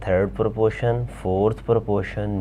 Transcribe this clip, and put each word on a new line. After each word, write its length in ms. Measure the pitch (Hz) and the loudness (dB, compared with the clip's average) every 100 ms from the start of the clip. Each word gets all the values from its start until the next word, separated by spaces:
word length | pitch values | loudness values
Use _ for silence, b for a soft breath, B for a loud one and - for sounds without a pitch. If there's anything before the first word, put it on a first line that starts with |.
third 360 | - 92 98 - | 0 2 2 0
proportion, 680 | 110 110 110 - 120 120 120 - | -2 2 0 2 0 0 -2 -6
fourth 440 | 92 92 107 - - | -2 2 2 0 2
proportion, 720 | 113 110 101 95 - 104 101 | 2 2 -2 -2 -4 -4 -2